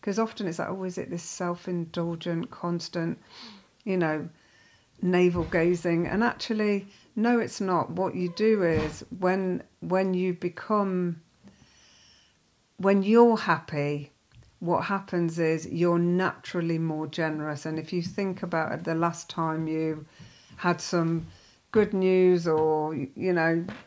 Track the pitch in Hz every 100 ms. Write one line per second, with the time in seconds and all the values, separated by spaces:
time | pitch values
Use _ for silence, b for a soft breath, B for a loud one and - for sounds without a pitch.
0 | - 196 226 - 196 170 - 190 185 180
1 | - 170 - - 175 175 - 175 165 175
2 | 170 165 175 165 - - 175 170 - 175
3 | 165 - B B 233 202 B B - 185
4 | 165 156 165 b b b b b b _
5 | 180 180 180 175 160 175 170 175 175 170
6 | 175 196 240 - - 220 208 202 196 B
7 | B - 233 240 202 - 190 175 - 170
8 | 185 - 180 175 220 214 170 160 156 -
9 | - 180 185 190 190 180 - _ 170 185
10 | 190 185 185 175 175 160 - 214 196 185
11 | 175 165 _ _ b b b b b b
12 | b b b b _ _ _ _ 190 196
13 | 196 233 240 220 - 156 - 147 143 147
14 | 143 _ _ - - _ 170 170 165 196
15 | 190 180 170 165 160 160 160 170 175 175
16 | 175 180 185 - - 180 165 165 165 156
17 | 156 165 160 156 151 147 160 156 160 180
18 | 170 - 196 185 180 170 160 156 170 165
19 | 170 165 - - 160 156 160 160 160 156
20 | 151 B B B B - 175 170 - 175
21 | 165 165 160 B B B _ 220 208 196
22 | 185 185 185 180 170 156 156 156 156 156
23 | 135 - 180 175 165 165 180 214